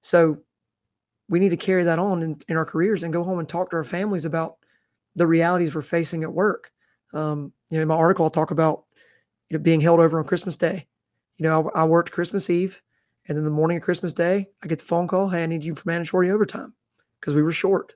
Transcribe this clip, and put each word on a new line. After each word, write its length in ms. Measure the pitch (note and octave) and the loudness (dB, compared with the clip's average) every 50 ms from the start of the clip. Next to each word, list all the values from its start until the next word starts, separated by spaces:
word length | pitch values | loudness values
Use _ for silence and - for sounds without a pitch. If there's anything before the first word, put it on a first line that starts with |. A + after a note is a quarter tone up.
So 420 | _ - - F3 E3+ D#3+ D3+ D3+ _ _ _ _ _ _ _ _ _ _ _ _ _ _ _ _ _ _ | _ 2 4 4 4 4 2 -2 _ _ _ _ _ _ _ _ _ _ _ _ _ _ _ _ _ _
we 100 | E3 E3+ | 0 2
need 100 | F#3+ G3 | 2 2
to 80 | E3+ E3+ | 2 0
carry 260 | - - F#3+ F#3 F3 | -2 0 0 2 2
that 140 | E3+ E3 D#3+ | 2 2 0
on 240 | F3+ G#3 F#3+ F3 E3 | 0 0 -2 -2 -2
in, 140 | D#3+ D3+ D3 - - | -4 -6 -8 -8 -4
in 80 | E3 D#3+ | -2 -2
our 80 | D#3+ | -2
careers 380 | D#3+ - D#3 E3+ G#3 A3 F3+ E3+ | -2 -2 0 0 0 0 -2 -2
and 100 | E3+ D#3 | -4 -4
go 100 | E3+ F3 | -4 -4
home 160 | F3+ F#3+ F3 | -2 -4 -4
and 100 | E3 - | -6 -6
talk 220 | - - F#3 F3+ | -6 -6 -6 -4
to 60 | - E3 | -4 -6
our 60 | D#3 | -6
families 400 | - - F3 G3 G#3 G3+ F3+ D3 | -4 -6 -4 -4 -4 -4 -4 -4
about 320 | D#3+ D3 E3 D#3+ D#3+ - _ _ _ _ _ _ _ _ _ _ _ _ | -4 -4 -4 -4 -6 -8 _ _ _ _ _ _ _ _ _ _ _ _
the 120 | - E3+ E3 | 0 2 4
realities 480 | E3 E3 E3 E3+ F3+ F3+ F3 D#3+ C#3 | 4 4 4 2 2 2 0 -2 -2
we're 60 | D#3 C#3+ | -6 -8
facing 400 | - - E3+ E3+ D3+ - E3 D#3+ | -4 -2 -2 -2 -2 -4 -6 -6
at 100 | D#3 - | -6 -2
work. 380 | D#3 F#3+ G#3+ F3+ - - - _ _ _ _ _ _ _ _ - | 0 0 0 0 -2 -8 -18 _ _ _ _ _ _ _ _ -8
Um, 400 | D#3 D#3 D3+ D3+ D3 C#3+ - _ _ _ _ | -6 -4 -4 -4 -4 -6 -10 _ _ _ _
you 80 | D#3+ D#3+ | -2 -2
know, 60 | D#3 | 0
in 40 | D#3 | 0
my 60 | D#3+ | 2
article, 300 | D#3+ D#3+ E3+ F#3 - E3+ | 4 6 4 6 4 2
I'll 60 | D#3+ | 0
talk 200 | - D#3+ D#3 - | 2 0 0 0
about, 340 | E3+ D3 D#3+ D#3+ D3+ - _ _ _ _ _ _ _ _ _ _ _ _ _ _ | 2 2 2 2 2 -2 _ _ _ _ _ _ _ _ _ _ _ _ _ _
you 80 | E3+ D#3+ | -8 -2
know, 60 | D3 | 2
being 180 | D#3+ E3 D#3+ | 2 2 4
held 180 | D3 E3+ E3+ E3+ | 4 6 6 6
over 180 | E3 E3 E3 D#3+ | 6 4 4 0
on 60 | D#3 | -2
Christmas 320 | - - F3 - F#3+ E3 - | -2 -2 -4 -4 -6 -6 -4
Day. 300 | - E3 F#3+ F#3 D3 _ _ _ _ _ _ _ _ _ _ _ | -2 -4 -4 -4 -12 _ _ _ _ _ _ _ _ _ _ _
You 60 | D#3 | -2
know, 280 | D#3+ D#3+ D#3+ D#3+ D#3 - | 0 2 2 0 0 0
I, 60 | - | 0
I 40 | D#3+ | 2
worked 260 | D#3+ D#3+ E3+ E3+ - | 4 4 4 2 0
Christmas 380 | - - F3 F3 - G3+ F#3 - | -4 -6 -6 -4 -4 -6 -2 0
Eve, 320 | F3 E3+ F#3 F#3+ F#3 - _ _ _ _ _ _ _ _ _ - | 0 0 0 -2 -6 -10 _ _ _ _ _ _ _ _ _ -6
and 100 | D#3 D3+ | -4 -2
then 80 | D#3 | -2
the 60 | D3+ | -2
morning 260 | D3+ D3+ D#3 D#3+ F3 E3+ | 0 0 0 0 0 -2
of 60 | D#3+ | -2
Christmas 300 | - F3+ F3 - F3+ D3 | -2 -2 -2 -2 -8 -4
Day, 360 | - E3+ E3+ F#3 G3+ G3 - _ _ - | -2 0 0 0 -2 -2 -6 _ _ -8
I 40 | D#3 | -6
get 120 | D#3+ D3+ | -6 -6
the 60 | - | -4
phone 220 | - F3 E3+ F3+ E3+ | -2 -2 -2 -2 0
call, 220 | - F#3 G3 G3 | 0 0 0 0
"Hey, 140 | F3+ E3+ E3+ | -2 -2 -2
I 40 | E3 | -2
need 160 | E3 E3 D3 | -4 -4 -6
you 100 | D#3+ E3 | -8 -10
for 80 | C#3+ - - | -8 -6 -4
mandatory 440 | E3 E3+ E3+ D#3+ - F#3 F3+ F3+ | -4 -4 -4 -2 0 0 2 2
overtime," 440 | G3 G#3+ A3 - - A#3+ C#4 - _ _ _ _ _ _ _ _ _ _ | 2 0 0 0 -2 -12 -12 -12 _ _ _ _ _ _ _ _ _ _
'cause 140 | - - D3 | -8 -2 0
we 80 | D3+ D3+ | 2 2
were 80 | D#3+ E3+ | 2 0
short. 400 | - - F#3 G3 F3 - _ - | -2 0 0 0 0 -2 _ -18